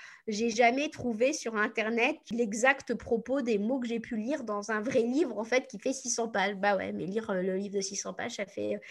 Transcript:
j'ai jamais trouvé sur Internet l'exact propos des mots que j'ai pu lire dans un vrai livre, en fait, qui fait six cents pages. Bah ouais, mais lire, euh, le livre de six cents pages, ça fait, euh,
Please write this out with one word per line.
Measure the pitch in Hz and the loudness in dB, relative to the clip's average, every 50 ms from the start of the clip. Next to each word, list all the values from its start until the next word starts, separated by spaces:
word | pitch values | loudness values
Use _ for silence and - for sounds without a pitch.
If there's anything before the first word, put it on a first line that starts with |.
| - - - - - - | -18 -18 -20 -14 -8 -4
j'ai | 214 202 226 233 | -2 0 0 0
jamais | 214 220 247 233 240 269 294 311 | 4 6 6 6 6 4 0 -2
trouvé | - - - 247 226 208 240 269 302 | -4 -4 -4 -4 0 2 2 2 2
sur | 311 - 233 226 | 0 -4 -4 0
Internet | 208 208 254 226 - 214 220 233 220 233 269 311 - - - | 0 0 0 2 0 -2 0 2 2 2 2 2 -2 -6 -6
l'exact | 220 233 240 208 208 226 220 262 277 277 - - 240 | -2 0 0 0 0 2 4 4 4 4 2 -4 -4
propos | 196 - - 233 226 226 - 254 285 | -4 -2 0 0 0 0 0 0 0
des | 254 240 226 202 | 2 2 2 2
mots | 202 220 269 269 | 2 2 0 0
que | 247 233 | 0 -2
j'ai | 233 233 | -2 -4
pu | 233 - 240 | -4 -4 -4
lire | 214 214 240 302 302 247 | -4 -2 -2 -2 -4 -2
dans | 220 208 202 208 - | -4 -4 -4 -2 -2
un | 220 214 208 | -2 -2 0
vrai | 247 226 247 | 2 2 2
livre, | 226 240 247 285 339 262 220 202 | 2 2 4 2 2 2 0 -4
en | 226 | -2
fait, | 226 240 254 - | 2 2 0 0
qui | - - 196 | 0 -10 -6
fait | - 262 269 | -2 -2 -2
six | - - 247 | -2 -2 -4
cents | - - 226 220 | -2 -2 -2 0
pages. | 226 202 190 202 208 | 0 0 0 0 0
Bah | 190 196 202 202 | 2 2 2 2
ouais, | 185 190 196 208 | 2 0 -2 -4
mais | 202 160 | -4 -4
lire, | 170 190 220 220 - | -4 -4 -4 -2 -2
euh, | 202 185 | -2 0
le | 185 190 185 | 0 0 0
livre | 190 202 202 190 | -2 -2 -2 -2
de | 202 | -2
six | 190 - 208 | -2 -4 -6
cents | 196 - 196 180 | -6 -6 -6 -6
pages, | - - 240 240 | -6 -6 -6 -4
ça | - 202 | -6 -8
fait, | 185 - - 208 - 208 | -6 -4 -4 -2 -2 -2
euh, | 208 - - | -4 -6 -10